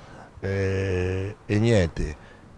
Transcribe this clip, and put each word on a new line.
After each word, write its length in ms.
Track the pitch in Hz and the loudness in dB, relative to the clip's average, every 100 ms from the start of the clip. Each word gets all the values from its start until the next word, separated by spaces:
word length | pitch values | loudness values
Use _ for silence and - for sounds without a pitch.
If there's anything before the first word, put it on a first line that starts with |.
| - - - - | -20 -20 -20 -10
eh, 960 | 98 98 95 95 95 90 90 92 95 - - | -4 -2 0 0 0 0 0 -2 -6 -8 -2
e 120 | 104 | 2
niente, 560 | 113 107 85 - 76 73 - - - | 4 4 4 0 -6 -8 -16 -20 -20